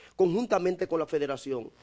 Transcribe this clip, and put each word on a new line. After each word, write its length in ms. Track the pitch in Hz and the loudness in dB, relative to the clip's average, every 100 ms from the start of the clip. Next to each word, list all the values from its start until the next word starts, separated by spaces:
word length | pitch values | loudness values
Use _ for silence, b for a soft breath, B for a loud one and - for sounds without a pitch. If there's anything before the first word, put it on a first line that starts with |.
| b b | b b
conjuntamente 720 | 185 190 247 190 185 180 185 | 2 2 2 2 2 0 -2
con 120 | 165 | -2
la 60 | 151 | 0
federación. 680 | 151 143 131 139 127 - - | -2 -2 -4 -6 -6 -8 -14